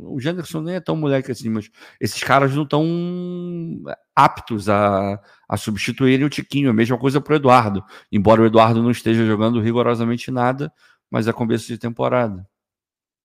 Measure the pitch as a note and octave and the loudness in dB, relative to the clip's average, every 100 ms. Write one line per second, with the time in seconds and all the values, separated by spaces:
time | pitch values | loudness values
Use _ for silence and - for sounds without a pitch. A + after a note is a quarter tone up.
0 | - C3+ C3 F3+ D3+ D#3+ D#3+ F3+ - D#3+ | -10 -8 -6 -8 -8 -10 -8 -8 -6 -4
1 | D3 C3+ C3 A2+ A2+ A2 G#2 _ - - | -2 -2 -4 -8 -6 -6 -8 _ -20 -8
2 | A#2+ - - C3 C#3 C#3 D3+ D3 D#3+ E3+ | -6 -4 0 2 2 0 -2 -2 0 -2
3 | F3 F3+ F3+ F3+ F3 E3+ E3 - - - | -6 -8 -8 -10 -10 -10 -10 -12 -12 -16
4 | _ - D3 - - A2 F#2+ G2+ G#2 G2 | _ 2 2 2 -8 -6 0 2 2 2
5 | G2 G2+ - _ - G#2 - G2+ - A#2 | -2 -6 -12 _ -8 -6 -4 -4 -4 0
6 | C3 C3 C#3+ - - C#3 C#3 A2 A#2 B2 | 2 4 0 -4 -6 -2 2 2 2 0
7 | C3+ C#3 C3+ D3+ C3 B2 A2 G2 - - | 0 0 0 2 6 6 4 -2 -8 -18
8 | _ G#2+ G2 A2 A2+ A2+ A2 A2+ A#2+ A#2 | _ 2 6 6 6 6 6 4 0 0
9 | A#2 A2+ A2+ G#2 A2 A#2+ A2 A#2+ A#2+ A#2 | 0 2 2 2 0 0 0 0 0 0
10 | A#2 A#2+ - B2+ A#2+ C3+ D3+ - _ _ | -2 -4 -6 -2 -2 -2 -8 -14 _ _
11 | _ B2 A2 A2 A#2 A#2 A#2 A#2 A#2+ A#2 | _ -4 -4 -4 -2 -4 -4 -10 -8 -4
12 | B2+ B2+ A#2 F#2 F#2+ _ _ _ _ _ | -2 0 -2 -6 -16 _ _ _ _ _
13 | _ _ | _ _